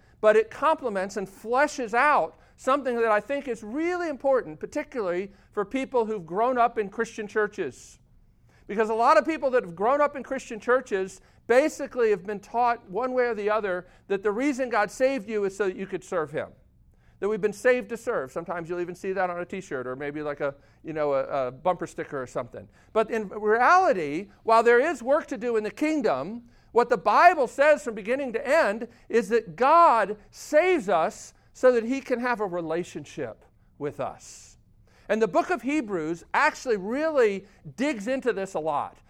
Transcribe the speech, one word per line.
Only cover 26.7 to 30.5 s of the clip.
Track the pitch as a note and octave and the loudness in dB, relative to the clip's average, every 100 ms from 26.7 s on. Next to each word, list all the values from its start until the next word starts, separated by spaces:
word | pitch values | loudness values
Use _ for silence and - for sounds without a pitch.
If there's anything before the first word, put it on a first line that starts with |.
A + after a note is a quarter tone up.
what | A3+ A#3+ | 0 2
the | A3+ | 2
Bible | G#3 B3 F4 E4 A3+ | 2 6 6 6 0
says | - D4+ D4+ | 2 4 4
from | A#3+ | 0
beginning | G#3+ G3+ C4+ C4+ | -8 -4 -4 -4
to | G#3+ | -4
end | B3 D#4+ A3+ A3 A#3 - - | 2 2 2 -2 -8 -14 -2
is | A#3 F#3+ | 0 2
that | A#3 F3+ | 0 0
God | D#3 C4 E4+ E4 A3+ G3+ G#3+ - | 2 6 8 8 6 2 -4 -14
saves | - - | -20 0